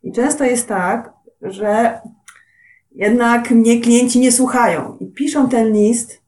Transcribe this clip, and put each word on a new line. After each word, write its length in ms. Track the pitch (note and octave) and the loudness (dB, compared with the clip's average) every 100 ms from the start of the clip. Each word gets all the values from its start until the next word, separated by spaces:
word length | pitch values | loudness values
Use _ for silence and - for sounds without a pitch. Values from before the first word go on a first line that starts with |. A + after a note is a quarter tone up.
I 80 | - | -8
często 320 | - C4+ D4 | -2 -2 0
jest 240 | C4+ A#3+ - | -2 -2 -4
tak, 460 | G3 F#3 A#3 - _ _ _ | -4 -4 -6 -8 _ _ _
że 600 | F#3+ F#3+ G#3 G#3 A#3 - - - - - _ _ _ _ _ | -14 -6 -2 0 0 -2 -16 -20 -20 -20 _ _ _ _ _
jednak 600 | - G3+ A#3+ A#3 A#3+ A#3 | -4 0 2 2 0 2
mnie 300 | A#3 A3+ A#3 | 2 4 2
klienci 380 | A#3 A#3+ B3 A#3+ | 4 2 4 2
nie 120 | B3+ | 2
słuchają 680 | A#3 B3+ B3 F3+ D#3+ C3 - | 2 0 0 0 0 -6 -14
i 80 | F#3+ | -16
piszą 420 | - C#4+ D4+ B3 | -8 -4 0 0
ten 240 | A#3+ A3 | 2 2
list 480 | G#3+ G#3 A#3+ - - | 2 2 0 -4 -16